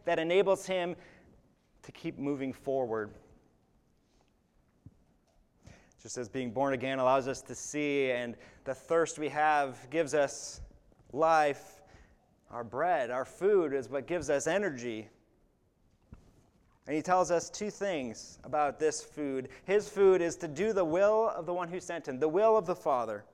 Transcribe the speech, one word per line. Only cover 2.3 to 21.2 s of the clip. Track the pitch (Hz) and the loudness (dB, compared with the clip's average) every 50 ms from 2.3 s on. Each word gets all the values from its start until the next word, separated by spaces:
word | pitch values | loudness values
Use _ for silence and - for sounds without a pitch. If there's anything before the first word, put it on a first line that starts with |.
| 143 131 135 135 123 | -4 -4 -4 -6 -8
forward. | - - 139 135 135 127 113 110 110 104 107 104 - - - - _ _ _ _ _ _ _ _ _ _ _ _ _ _ _ _ _ _ _ _ _ _ _ _ _ _ _ _ _ _ - - _ _ _ _ _ _ _ _ _ _ _ _ _ _ - - - _ _ _ _ - | -6 -6 -4 -2 -2 -2 -2 -2 -4 -4 -6 -10 -18 -20 -20 -20 _ _ _ _ _ _ _ _ _ _ _ _ _ _ _ _ _ _ _ _ _ _ _ _ _ _ _ _ _ _ -20 -20 _ _ _ _ _ _ _ _ _ _ _ _ _ _ -20 -20 -20 _ _ _ _ -18
Just | 113 - | -12 -10
as | 127 123 107 | -8 -8 -6
being | - 131 127 120 | -6 -4 -4 -2
born | 101 127 139 139 135 | 0 0 0 0 0
again | 123 120 131 135 135 | -2 -2 -2 -2 0
allows | 127 127 135 139 123 135 | 2 4 4 4 2 0
us | 127 - - | -4 -8 -10
to | - 123 | -12 -14
see, | - - - - 151 147 147 143 143 135 131 | -12 -12 -6 -4 -2 0 0 2 2 2 2
and | 123 120 123 120 113 - - - - - - | 0 -2 -4 -6 -8 -12 -16 -20 -20 -12 -10
the | 135 131 | -10 -10
thirst | - - - 165 170 165 - - 147 | -8 -4 0 0 2 2 0 -2 -4
we | 151 139 | -6 -4
have | 135 151 151 156 151 147 143 135 123 110 127 127 | 0 2 4 4 4 4 2 -2 -6 -12 -12 -4
gives | 139 165 165 135 139 | -2 -2 0 2 2
us | 151 139 139 - - - - - - - - - - _ _ _ _ _ - - | 2 2 0 -2 -6 -12 -14 -14 -14 -16 -18 -18 -20 _ _ _ _ _ -10 -2
life, | 135 160 160 160 156 151 147 139 - - - - - - - - - - - _ _ _ _ _ _ _ - | 2 4 4 6 6 4 4 0 -2 -8 -18 -20 -20 -20 -20 -20 -20 -20 -20 _ _ _ _ _ _ _ -14
our | - 120 117 | -12 -12 -12
bread, | 107 110 131 160 180 180 151 123 113 | -8 -4 -2 0 2 2 0 0 -2
our | 123 131 127 | -4 -4 -6
food | - - - 175 202 214 190 165 143 135 | -6 -6 0 2 4 6 6 4 4 0
is | 139 123 110 | -2 -4 -4
what | 131 139 123 | -6 -6 -4
gives | - 170 180 143 135 | -2 -4 -2 0 0
us | 147 139 - | 0 2 2
energy. | 160 165 202 208 185 143 120 117 120 110 107 110 104 - _ _ _ _ _ _ _ _ _ _ _ _ _ _ _ _ _ _ _ - - - - _ _ _ _ _ _ _ _ _ _ _ | 0 0 0 0 -2 -4 -4 -6 -6 -6 -8 -10 -12 -18 _ _ _ _ _ _ _ _ _ _ _ _ _ _ _ _ _ _ _ -20 -20 -20 -20 _ _ _ _ _ _ _ _ _ _ _
And | - 147 | -4 -4
he | 156 | -2
tells | 143 180 180 185 180 151 | 0 2 4 4 4 4
us | 170 165 - - | 2 0 0 -4
two | - - 208 208 | -8 -8 -8 -8
things | 190 - 196 202 180 147 127 117 110 - - - - - - | -6 -4 -4 -4 -2 -4 -4 -6 -8 -12 -16 -18 -20 -20 -10
about | 123 131 151 147 143 127 - | -4 -2 0 0 0 0 0
this | 156 156 147 - - | 0 -2 -2 -2 -8
food. | - - 151 147 139 135 131 127 - - - - | -12 -10 -8 -6 -4 -4 -4 -6 -8 -12 -12 -4
His | - 190 214 190 - | 0 0 0 0 0
food | - 196 202 190 185 175 | 2 6 6 8 8 6
is | 170 165 147 | 4 0 -2
to | - 175 | -4 -8
do | 160 143 143 196 220 208 | -6 -4 -2 -2 0 2
the | 196 180 | 2 2
will | 156 156 180 202 208 214 220 | 2 2 4 4 4 4 4